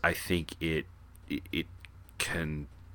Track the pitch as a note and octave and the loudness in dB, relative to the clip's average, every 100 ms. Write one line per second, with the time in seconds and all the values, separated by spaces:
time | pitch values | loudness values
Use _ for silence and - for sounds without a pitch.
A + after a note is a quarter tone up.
0 | E2+ F2+ - F2+ D#2+ - E2 D#2 - - | 4 4 4 4 4 0 2 2 0 -8
1 | - - - D2 - - - - - - | -18 -14 -2 -2 0 -2 -2 -6 -14 -16
2 | - - - F2+ D#2 D2+ D2 - - | -12 -2 0 2 0 0 -4 -10 -14